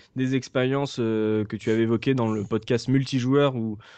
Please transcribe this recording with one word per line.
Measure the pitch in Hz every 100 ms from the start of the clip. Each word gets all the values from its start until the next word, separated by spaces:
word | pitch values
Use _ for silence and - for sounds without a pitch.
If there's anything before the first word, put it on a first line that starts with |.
| _ 127
des | 131
expériences, | 131 - 131 127 139 143 -
euh, | 113 110 107 107 107
que | 110
tu | -
avais | 110
évoquées | 113 113 135 131
dans | 113
le | 107
podcast | 101 110 - 120 -
multijoueur, | 135 131 131 123 139 143 127
où, | 113 104 -